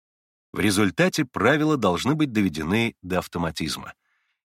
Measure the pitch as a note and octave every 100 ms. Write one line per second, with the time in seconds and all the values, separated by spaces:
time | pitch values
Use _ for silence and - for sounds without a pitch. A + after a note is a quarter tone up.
0 | _ _ _ _ _ - G2+ G2 G2 A#2
1 | F3+ E3 C3 - G#2+ D3+ D3+ D3 G2 E2+
2 | G#2 D#3 D3 A2 F#2+ D#2 D#2 A2 A2+ -
3 | F2+ F2+ - F2 E2 - D#2+ - - -
4 | _ _ _ _